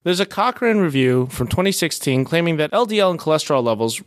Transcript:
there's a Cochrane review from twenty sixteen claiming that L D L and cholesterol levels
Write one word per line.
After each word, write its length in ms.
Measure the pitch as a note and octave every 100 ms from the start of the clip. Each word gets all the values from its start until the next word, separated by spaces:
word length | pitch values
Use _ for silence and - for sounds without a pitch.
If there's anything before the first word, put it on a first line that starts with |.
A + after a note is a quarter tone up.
| E3+
there's 160 | F3+
a 40 | G3
Cochrane 520 | - A3+ A#3+ A#3+ G#3+
review 500 | F3 C3+ B2+ B2+ B2+
from 200 | - B2
twenty 240 | - F#3+
sixteen 500 | F#3+ E3 - - C3
claiming 320 | C3 E3 E3+ D#3
that 140 | D3+
L 140 | G3+ A#3+
D 160 | G#3+
L 100 | F#3+
and 80 | E3+
cholesterol 420 | - D#3 - C#3+
levels 400 | A#2+ A2 A2+ A2+